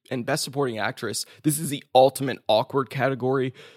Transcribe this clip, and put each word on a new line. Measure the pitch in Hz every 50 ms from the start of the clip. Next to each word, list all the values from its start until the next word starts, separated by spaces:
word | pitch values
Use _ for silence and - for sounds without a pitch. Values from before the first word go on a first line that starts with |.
| _ -
and | 127 123 107
Best | 135 135 156 -
Supporting | 147 127 143 139 123 113
Actress, | 104 98 123 - - 117 104 107 - - - - - -
this | 156 143
is | 156 160 139
the | 143 - - _ -
ultimate | 131 131 135 - - 139 131 110 - _ -
awkward | 107 110 127 - - 139 127 -
category. | - 135 123 135 135 113 123 131 135 135 127 131 - - - - -